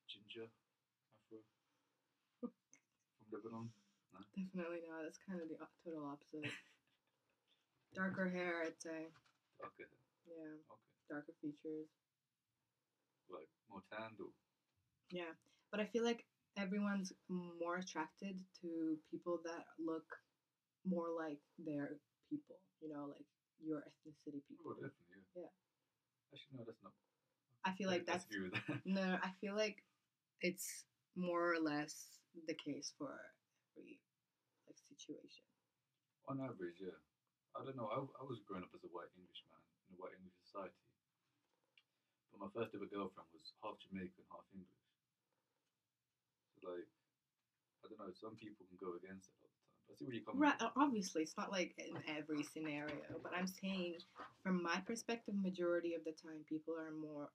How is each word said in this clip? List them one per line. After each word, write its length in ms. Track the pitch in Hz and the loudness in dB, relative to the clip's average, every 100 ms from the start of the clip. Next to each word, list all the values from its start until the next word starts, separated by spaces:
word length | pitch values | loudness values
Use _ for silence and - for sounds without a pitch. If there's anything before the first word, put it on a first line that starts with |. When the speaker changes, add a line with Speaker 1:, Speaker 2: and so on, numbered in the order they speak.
| - | -12
Speaker 1:
ginger, 400 | 101 107 117 113 - _ _ _ _ _ 120 | -12 -10 -8 -8 -10 _ _ _ _ _ _
afro, 220 | - 110 110 _ _ _ _ _ _ _ _ - | -14 -14 -14 _ _ _ _ _ _ _ _ -4
Speaker 2:
<laughs> 0 | |
Speaker 1:
from 840 | 240 - _ - _ _ _ _ 110 | -4 -4 _ -20 _ _ _ _ -8
Lebanon? 380 | 107 113 117 117 - _ _ _ | -6 -4 -4 -6 -8 _ _ _
No? 80 | - 196 - | -16 -10 -4
Speaker 2:
Definitely 460 | 185 185 170 170 165 | -2 -2 -2 -2 -4
not. 160 | 160 | -4
That's 160 | 156 - - | -4 -6 -4
kind 140 | 180 | -4
of 60 | 160 | -2
the 80 | 147 | -6
o-, 120 | 156 _ | -8 _
total 220 | 175 160 143 | -6 -4 -4
opposite. 440 | 143 - 156 151 | -6 -6 -4 -4
Speaker 1:
<laughs> 1400 | - - - _ _ _ _ _ _ _ _ _ _ _ | -4 -12 -20 _ _ _ _ _ _ _ _ _ _ _
Speaker 2:
Darker 340 | - 190 185 185 | 2 2 4 2
hair, 340 | 180 180 170 165 | 4 2 2 0
I'd 120 | 165 | -2
say. 260 | 165 160 160 160 _ _ _ - | -6 -6 -6 -10 _ _ _ -12
Speaker 1:
Darker 280 | - - - | -12 -10 -16
hair. 160 | - _ _ - | -18 _ _ -16
Speaker 2:
Yeah. 320 | 165 156 156 156 | -10 -10 -10 -14
Speaker 1:
Okay. 220 | - _ _ - | -20 _ _ -6
Speaker 2:
Darker 260 | 147 147 - | -6 -6 -6
features. 480 | 151 147 160 156 156 _ _ _ _ _ _ _ _ _ _ _ _ _ - | -6 -4 -4 -4 -6 _ _ _ _ _ _ _ _ _ _ _ _ _ -12
Speaker 1:
Like, 180 | 90 - _ _ | -12 -12 _ _
more 120 | 98 - | -14 -8
tanned 280 | 107 113 110 | -6 -6 -6
or? 100 | - - _ _ _ _ _ _ - | -10 -12 _ _ _ _ _ _ -6
Speaker 2:
Yeah. 220 | 180 170 160 _ _ - | -4 -4 -6 _ _ -4
But 100 | 208 | 0
I 60 | 208 | 4
feel 180 | 233 | 6
like 220 | 233 233 - _ _ - | 6 4 -2 _ _ -2
everyone's 560 | 196 202 202 196 185 - - | 0 4 4 4 0 -4 -2
more 480 | 180 175 170 170 180 | -2 -2 -2 2 2
attracted 600 | 185 160 156 - 196 185 185 - | 0 0 -2 -2 -4 -4 -8 -6
to 340 | 175 165 160 156 - | -2 2 2 2 -2
people 300 | 160 175 170 | -4 0 0
that 200 | 165 165 - - | 0 -4 -6 -2
look 280 | 160 160 156 - _ _ _ _ _ _ 185 | 0 0 -2 -14 _ _ _ _ _ _ 2
more 220 | 175 170 165 | 2 4 2
like 220 | 160 143 _ - | 0 -2 _ -8
their 400 | 156 143 143 - _ _ - | 0 2 0 -2 _ _ -2
people, 280 | 294 - - _ - | -2 -2 -18 _ -10
you 80 | 156 | -6
know, 180 | 147 143 | -4 -4
like, 160 | 139 147 _ _ - | -6 -12 _ _ -8
your 180 | 156 151 | 0 0
ethnicity 600 | 147 - 156 147 - 143 - | 0 -14 -18 -12 -8 -8 -10
people. 240 | - 160 | -10 -6
Speaker 1:
Oh, 80 | - | -4
definitely, 460 | 135 - 170 185 185 | -6 -8 -20 -20 -14
yeah. 80 | 180 170 | -12 -12
Speaker 2:
Yeah. 60 | - _ _ _ _ _ _ _ | -14 _ _ _ _ _ _ _
Speaker 1:
Actually, 240 | 139 - 135 | -18 -12 -10
no, 60 | 113 | -8
that's 160 | 113 | -10
not. 120 | 95 - _ _ _ _ _ _ | -12 -20 _ _ _ _ _ _
Speaker 2:
I 80 | 190 | 0
feel 140 | 185 190 | 2 4
Speaker 1:
I 80 | 180 | 4
Speaker 2:
like 80 | 175 | 4
that's 180 | 175 - | 0 2
Speaker 1:
disagree 240 | 202 185 | -2 0
with 40 | 202 - | 0 0
that. 120 | 202 | 0
<laughs> 40 | - | 4
Speaker 2:
No, 320 | 190 190 185 | 4 6 4
I 80 | 185 - | 2 0
feel 140 | 196 202 | 0 4
like 260 | 214 202 - _ _ _ _ - | 4 2 -12 _ _ _ _ 0
it's 440 | 180 - - - - _ _ - | 2 2 -2 -6 -10 _ _ -2
more 340 | 180 170 175 | 4 6 6
or 40 | 165 | 6
less 640 | 156 147 151 - - - _ 175 160 | 6 4 0 -4 -12 -18 _ -10 -4
the 80 | |
case 380 | 156 151 139 - - | -2 -2 -2 -4 -4
for 120 | 143 - - - _ _ _ | -6 -6 -10 -16 _ _ _
every, 240 | - - - _ _ _ _ _ _ - | -18 -16 -16 _ _ _ _ _ _ -20
like, 80 | - | -20
situation. 640 | - - - 147 - - _ _ _ _ _ _ _ _ - | -20 -16 -10 -8 -10 -20 _ _ _ _ _ _ _ _ -4
Speaker 1:
On 80 | 135 | -2
average, 400 | 131 101 87 87 | -2 -2 -4 -4
yeah. 160 | 92 - _ _ _ _ _ - | -8 -8 _ _ _ _ _ -6
I 60 | |
don't 100 | 135 | -4
know. 140 | 131 110 | -2 2
I, 80 | 123 135 - | 2 0 -4
I 40 | 139 | -6
was 100 | 117 - | -6 -4
growing 160 | 95 | -4
up 80 | 90 - | -6 -8
as 80 | |
a 80 | 87 | -8
white 180 | 85 - 92 | -8 -8 -12
English 260 | 90 - - | -18 -18 -18
man 140 | - _ _ - | -20 _ _ -20
in 80 | 180 | -10
a 20 | |
white 140 | 180 | -10
English 220 | - 95 - | -10 -16 -18
society. 320 | _ 101 92 - _ _ _ _ _ _ _ _ _ - _ _ _ _ _ | _ -8 -8 -8 _ _ _ _ _ _ _ _ _ -20 _ _ _ _ _
But 140 | 104 | -8
my 60 | 101 | -4
first 220 | 117 113 104 | 0 0 0
ever 80 | |
girlfriend 460 | 95 101 95 - - | -4 -2 -2 -4 -16
was 240 | 80 - - | -16 -18 -8
half 160 | - - | -8 -8
Jamaican, 480 | - 95 92 - - | -6 -4 -4 -8 -16
half 160 | 85 - | -14 -14
English. 300 | 98 90 _ _ _ _ _ _ _ _ _ _ _ _ _ _ _ _ _ _ - | -16 -16 _ _ _ _ _ _ _ _ _ _ _ _ _ _ _ _ _ _ -10
So, 80 | - | -6
like, 200 | 87 - _ _ _ _ _ _ _ _ _ | -4 -6 _ _ _ _ _ _ _ _ _
I 80 | - | -16
don't 80 | 107 | -10
know. 100 | 101 | -8
Some 240 | - 110 110 | -6 -8 -8
people 320 | 107 104 90 | -10 -12 -16
can 80 | 90 | -8
go 160 | 92 87 | -4 -4
against 320 | 95 95 95 | -6 -10 -12
it 80 | _ | _
all 80 | - | -20
the 80 | _ | _
time. 160 | _ _ - | _ _ -18
But 0 | |
I 60 | - | -8
see 80 | |
where 120 | 143 - | -4 -2
you're 60 | - | 0
coming 160 | 269 | 6
Speaker 2:
Right, 140 | 294 - | 8 8
Speaker 1:
from. 80 | 226 | 4
Speaker 2:
o-, 80 | 247 | 8
obviously, 400 | 294 220 185 165 | 8 8 4 2
it's 140 | 156 - | 2 0
not, 80 | 190 | 0
like, 240 | 190 170 - | 2 2 0
in 160 | 170 165 160 | -6 -4 -2
every 320 | 151 151 151 | -2 0 0
scenario. 800 | 147 156 156 147 147 143 - - | 0 -2 -2 0 0 -2 -4 -6
But 80 | - | -2
I'm 160 | 175 190 | 0 0
saying, 560 | - 190 190 175 170 - - - - | 0 0 2 0 -2 -8 -12 -14 -2
from 160 | 190 185 | 4 4
my 160 | 170 180 | 6 4
perspective, 480 | 190 233 - 233 - | 2 -2 0 0 2
majority 640 | 202 190 185 175 175 170 165 | 2 4 6 6 6 4 0
of 80 | |
the 80 | 160 | -2
time, 320 | 160 160 156 | -6 -6 -8
people 320 | 151 156 156 160 | -2 -2 0 -2
are 160 | 160 | -2
more 400 | 156 151 147 147 | -4 -4 -4 -6